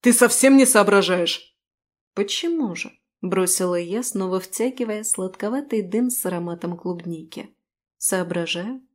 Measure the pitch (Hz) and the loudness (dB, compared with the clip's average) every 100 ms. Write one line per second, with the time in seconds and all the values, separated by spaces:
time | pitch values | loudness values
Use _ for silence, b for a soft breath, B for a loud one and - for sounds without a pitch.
0 | 247 240 233 - 262 269 254 214 202 202 | 4 6 4 6 6 8 8 6 6 4
1 | 185 180 170 - - _ _ _ _ _ | 4 0 -2 -4 -12 _ _ _ _ _
2 | _ - 202 - 339 339 233 170 - _ | _ -6 -4 -2 -2 -2 -2 -6 -12 _
3 | _ _ 185 190 180 - 185 175 175 208 | _ _ -4 0 0 0 0 -2 -4 -6
4 | 247 196 185 185 185 - 240 254 233 214 | -4 -4 -2 -4 -6 -4 -4 -4 -6 -4
5 | 220 - 185 - 208 262 285 220 180 214 | -4 -4 -4 -6 -6 -6 -4 -4 -2 -2
6 | 247 240 185 175 170 170 175 175 185 175 | -2 -2 -6 -6 -6 -8 -8 -8 -8 -8
7 | 170 165 - - - _ _ _ _ _ | -8 -12 -12 -16 -16 _ _ _ _ _
8 | - 190 175 175 165 170 196 262 _ | -4 -2 -2 -4 -4 -6 -8 -12 _